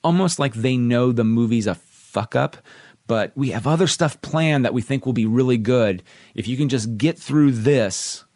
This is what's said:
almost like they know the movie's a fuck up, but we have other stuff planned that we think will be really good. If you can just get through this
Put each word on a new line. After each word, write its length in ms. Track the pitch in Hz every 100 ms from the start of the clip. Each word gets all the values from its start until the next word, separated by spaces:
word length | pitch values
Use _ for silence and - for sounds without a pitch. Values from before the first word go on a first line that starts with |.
almost 360 | 165 175 185 -
like 140 | 139
they 240 | 113 127 127
know 340 | 120 120 127
the 140 | 117
movie's 420 | 110 113 117 117 104
a 80 |
fuck 600 | 87 _ _ - 98 113 127
up, 220 | 139 - - - - _ -
but 260 | 113 98
we 140 | - 135
have 180 | 110 131
other 200 | 165 185
stuff 340 | - 160 -
planned 420 | - 156 160 147
that 120 | 120
we 80 | 123
think 240 | 113 135 131
will 80 |
be 100 | 120
really 320 | 110 120 127 123
good. 460 | 107 127 110 92 - - -
If 120 | - 95
you 120 | 127
can 100 | 143
just 300 | 131 110 107
get 200 | 143 -
through 340 | - 147 147
this 720 | 120 110 139 104 - - - _